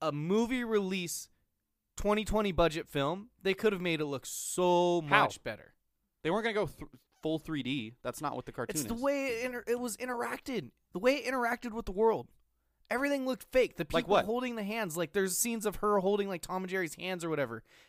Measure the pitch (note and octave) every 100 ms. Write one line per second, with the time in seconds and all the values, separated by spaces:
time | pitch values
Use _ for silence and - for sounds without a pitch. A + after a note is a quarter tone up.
0 | D#3+ D3 D#3+ G#3 A#3 B3+ A#3 G#3+ F#3+ F#3+
1 | E3+ - - _ _ _ _ _ _ -
2 | G3+ G#3 G#3+ G#3+ G#3 E3+ E3 D#3 - D3
3 | C#3 F#3 A3 _ G3 F#3+ A3 F#3+ F3+ D#3+
4 | D3+ C3+ - - - - F3+ F3 F3 F3
5 | D3+ G3+ E3+ - A#2+ G#2 - _ _ _
6 | _ _ D#3 G3+ A3+ G#3 E3+ - C#3 B2
7 | _ _ D#3 D#3 - D3+ B2 C#3 A2 -
8 | B2 - D3 B2 C3 - A#2 B3 A#3 A#3
9 | C#4 C#4+ C4+ A3+ B3+ A#3+ G#3+ A#3+ B3 G#3
10 | B3 A#3+ A#3+ C4 - A#3 B2 _ _ F3+
11 | B3 C#4 C4 C4 A#3 A#3 A#3+ G#3 G3 F#3
12 | A3+ E3+ A#2+ _ _ _ _ _ - A#3+
13 | C#4+ C#4+ C4 B3 - B3+ A3 - E3 E3
14 | E3 G3 F#3+ A#3+ B3+ A#3 G3+ A3+ G3 D#3+
15 | D#3+ G3+ F#3+ F3 A#3+ A3+ G#3 - G#3 G#3
16 | F#3 G3+ G3 F3+ - F#3 F#3 F#3+ E3 -
17 | F3+ F#3 E3 D3+ B2+ A2+ - -